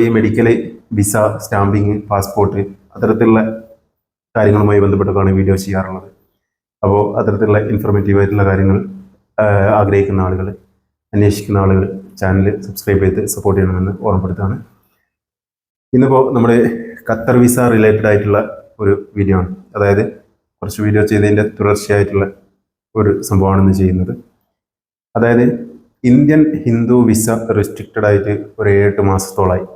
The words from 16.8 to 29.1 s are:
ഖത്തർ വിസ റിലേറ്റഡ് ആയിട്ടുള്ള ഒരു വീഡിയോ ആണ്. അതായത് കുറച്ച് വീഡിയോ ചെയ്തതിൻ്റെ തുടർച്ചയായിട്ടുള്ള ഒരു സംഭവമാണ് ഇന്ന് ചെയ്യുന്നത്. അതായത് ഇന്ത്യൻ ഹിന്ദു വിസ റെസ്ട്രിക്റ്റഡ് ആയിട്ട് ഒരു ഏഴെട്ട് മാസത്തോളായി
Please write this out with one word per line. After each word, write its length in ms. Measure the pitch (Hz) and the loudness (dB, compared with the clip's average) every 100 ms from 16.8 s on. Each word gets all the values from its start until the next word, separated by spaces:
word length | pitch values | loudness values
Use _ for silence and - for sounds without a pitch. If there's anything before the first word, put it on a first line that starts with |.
| - - - | -12 -10 -6
ഖത്തർ 280 | 110 117 123 123 | -4 0 4 4
വിസ 120 | 123 123 110 | 2 2 2
റിലേറ്റഡ് 320 | 107 107 107 | 2 2 2
ആയിട്ടുള്ള 300 | 101 104 101 - - - - | 0 2 0 -2 -10 -18 -4
ഒരു 120 | 101 101 - 104 | -2 -2 -4 -4
വീഡിയോ 220 | 95 95 | 0 0
ആണ്. 100 | 87 - - 104 | -2 -8 -10 -2
അതായത് 300 | 101 101 - - _ _ _ _ | 0 2 -2 -8 _ _ _ _
കുറച്ച് 180 | - - 104 | -12 -4 0
വീഡിയോ 180 | 107 104 | 0 2
ചെയ്തതിൻ്റെ 340 | 107 104 104 104 - | 2 2 2 0 -2
തുടർച്ചയായിട്ടുള്ള 680 | 104 101 - 101 98 196 196 - _ _ _ _ _ 110 | 0 0 0 0 0 -2 -4 -6 _ _ _ _ _ 0
ഒരു 120 | 101 - - | 0 0 0
സംഭവമാണ് 300 | 95 95 95 95 | 0 2 2 2
ഇന്ന് 120 | 95 | 2
ചെയ്യുന്നത്. 320 | 92 92 90 85 - _ _ _ _ _ _ _ _ 113 | 0 0 -4 -8 -16 _ _ _ _ _ _ _ _ 0
അതായത് 260 | 117 120 120 - - - _ _ 123 | 2 4 2 -2 -10 -20 _ _ 2
ഇന്ത്യൻ 320 | 131 147 156 156 - | 4 4 4 2 0
ഹിന്ദു 340 | 123 117 117 123 113 | -2 0 2 4 4
വിസ 180 | 107 113 113 - 104 | 2 0 -2 -2 -2
റെസ്ട്രിക്റ്റഡ് 480 | 98 - - 110 104 | -2 -8 -12 -2 0
ആയിട്ട് 260 | 101 101 101 - - | 2 0 -6 -8 -4
ഒരു 100 | 104 | 0
ഏഴെട്ട് 300 | 101 101 98 | 2 2 0
മാസത്തോളായി 560 | 98 | 0